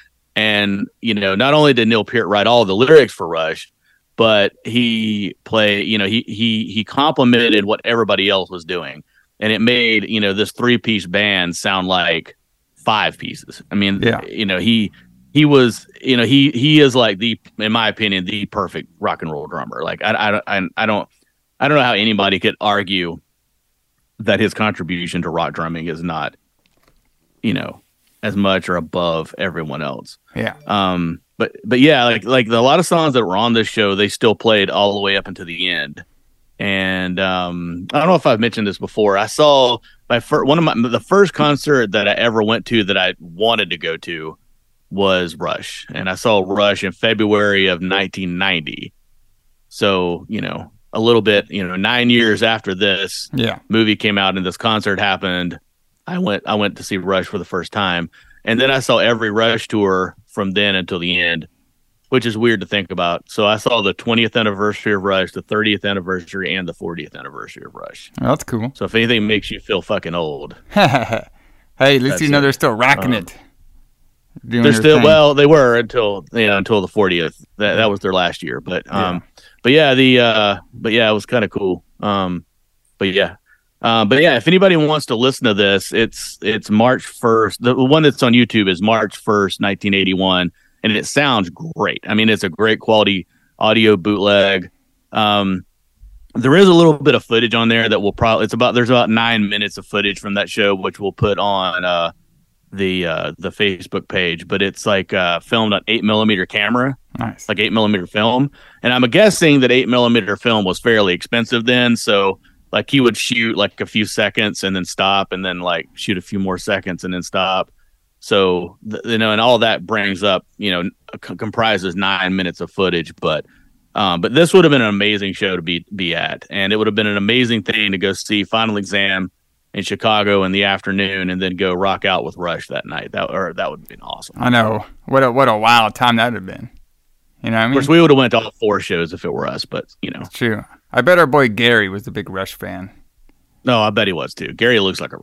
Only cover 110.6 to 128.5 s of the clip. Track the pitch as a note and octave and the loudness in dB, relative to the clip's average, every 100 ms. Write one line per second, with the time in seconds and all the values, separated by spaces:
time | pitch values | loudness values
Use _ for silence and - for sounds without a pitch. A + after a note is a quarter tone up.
110.6 | F#2+ F2+ A#2+ A2+ G2+ F2+ - A#2+ A2+ A#2+ | 0 -2 0 2 2 0 -2 -4 -2 -2
111.6 | A2+ B2 A#2+ A2+ - G2+ G2 F#2+ _ _ | 0 2 2 0 0 2 2 -2 _ _
112.6 | - G#2 G#2+ C#3 A#2+ G#2+ - A#2+ A2+ F#2 | -6 -6 -2 2 2 0 -4 -2 -2 -2
113.6 | G2+ - G#2 A2 G2+ - G#2 - G#2 F#2 | -2 -4 -6 -4 -4 -2 -2 0 -4 -4
114.6 | G2 F#2+ F2 - G2 G2 F#2+ F#2 F#2+ F2+ | -4 -4 -6 -2 0 0 -2 -6 -8 -6
115.6 | F2 E2+ - - - F#2 - G2+ F#2+ F2+ | -4 -4 -6 -12 -6 -6 -6 -6 -4 -6
116.6 | - G2 F#2 F2 F#2 F2+ F2 F#2+ F#2+ F#2+ | -4 -4 -4 -10 -8 -8 -6 -4 -2 -2
117.6 | - _ _ _ _ _ - G#2 F#2+ F2+ | -4 _ _ _ _ _ -2 2 2 0
118.6 | F2+ - A2 G#2+ - A2+ A2 G#2+ A#2 A#2+ | -4 -12 -12 -10 -4 0 2 2 4 4
119.6 | A2+ G#2 F2 G#2+ G2+ F2+ G2+ F#2 - - | 2 0 -2 -2 -2 0 0 0 -2 -8
120.6 | G#2 F2+ F2+ - - - - F2+ A2 G2+ | -4 -2 -4 -10 -20 -18 -14 -10 -8 0
121.6 | A2+ G#2 F#2 F2 G2 F#2+ F#2 F#2+ F2 E2 | 0 0 -2 -2 -2 0 0 -2 -2 -6
122.6 | E2+ - F#2 E2+ D#2+ - E2+ D2+ - _ | -10 -2 0 0 -4 -6 -4 -4 -6 _
123.6 | _ _ _ - G2 E2+ F#2+ C3 E3+ F#3+ | _ _ _ -4 -2 0 0 2 6 6
124.6 | D#3+ C#3 A2+ G2+ G#2 G#2 G2 F2+ G2+ F2+ | 6 4 2 0 0 -2 -4 -4 -4 -4
125.6 | E2 F2 - G2+ F2 E2+ - - - G2 | -4 -6 -8 -8 -6 -4 -6 -8 -10 -6
126.6 | G2 G#2+ G#2+ G#2 G#2+ G2+ G2+ B2 A#2+ A#2 | -2 0 0 0 -2 -2 0 0 2 -2
127.6 | F#2+ A2+ G#2 F#2+ G2 F#2 - G#2+ F#2+ | -2 -2 -2 0 -2 -4 -4 -2 -2